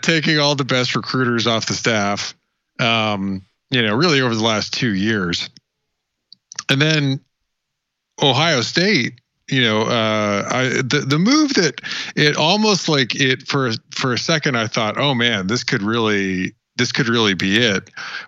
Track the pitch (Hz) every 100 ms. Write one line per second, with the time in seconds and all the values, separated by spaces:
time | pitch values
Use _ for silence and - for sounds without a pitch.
0 | - 165 147 156 147 143 127 127 123 123
1 | 101 127 123 117 113 113 - 104 123 110
2 | 101 101 - - _ _ _ - 120 113
3 | 107 104 98 95 95 _ _ 127 110 110
4 | 175 143 127 113 113 107 98 - 127 95
5 | 104 110 87 87 - - _ _ _ _
6 | _ _ _ - _ - - 139 156 156
7 | 143 139 - _ _ _ _ _ _ _
8 | _ - 143 127 165 143 110 - 185 190
9 | 120 127 _ _ - 135 117 107 113 120
10 | 110 107 104 101 - 123 127 117 127 147
11 | 131 147 196 294 302 269 165 - - -
12 | - - 147 - 151 208 214 190 - 147
13 | 123 - 135 131 - 143 131 110 - -
14 | 135 117 - 160 151 120 107 - 107 104
15 | 139 123 120 110 92 117 - - 101 117
16 | 110 104 95 92 92 - _ - 123 -
17 | 117 117 107 92 95 104 120 95 - -
18 | - -